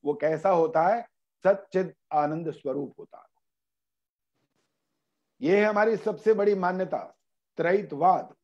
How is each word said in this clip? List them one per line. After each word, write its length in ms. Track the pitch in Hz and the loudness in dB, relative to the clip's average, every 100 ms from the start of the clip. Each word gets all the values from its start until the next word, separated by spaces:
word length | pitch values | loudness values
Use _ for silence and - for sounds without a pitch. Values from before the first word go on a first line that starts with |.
वो 100 | 143 | -4
कैसा 360 | 147 151 156 196 | -2 -2 -2 0
होता 320 | 175 160 165 | 2 2 2
है? 180 | 170 233 - _ _ _ | 0 0 -6 _ _ _
सच्चिद 500 | 185 196 - 185 180 - _ | 0 0 0 -4 -4 -8 _
आनंद 380 | 151 147 160 160 | -2 -2 -4 -8
स्वरूप 440 | 135 139 135 135 - | -8 -8 -6 -8 -12
होता 200 | - - | -20 -20
है। 60 | _ _ _ _ _ _ _ _ _ _ _ _ _ _ _ _ _ _ _ _ _ _ | _ _ _ _ _ _ _ _ _ _ _ _ _ _ _ _ _ _ _ _ _ _
ये 180 | 139 202 | 0 2
है 60 | |
हमारी 320 | 214 208 220 214 | 2 2 2 0
सबसे 380 | 220 196 214 | -4 -2 0
बड़ी 200 | 214 202 | 2 2
मान्यता, 440 | 196 180 185 180 117 - _ _ _ _ - | 2 -2 -2 -4 -6 -8 _ _ _ _ -4
त्रैतवाद। 760 | 165 202 165 143 175 170 - - | 0 0 -2 0 2 2 -2 -18